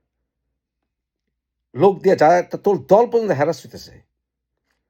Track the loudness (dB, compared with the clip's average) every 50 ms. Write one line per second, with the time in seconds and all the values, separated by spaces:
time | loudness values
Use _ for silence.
0 | _ _ _ _ _ _ _ _ _ _ _ _ _ _ _ _ _ _ _ _
1 | _ _ _ _ _ _ _ _ _ _ _ _ _ _ -2 0 2 2 2 0
2 | 0 -2 0 2 2 2 2 2 0 -4 -10 -8 -4 -4 -4 -4 0 2 2 2
3 | 2 0 -2 -4 -2 -4 -4 -4 -4 -4 -6 -8 -12 -20 -20 -20 -20 -20 -20 -20
4 | _ _ _ _ _ _ _ _ _ _ _ _ _ _ _ _ _ _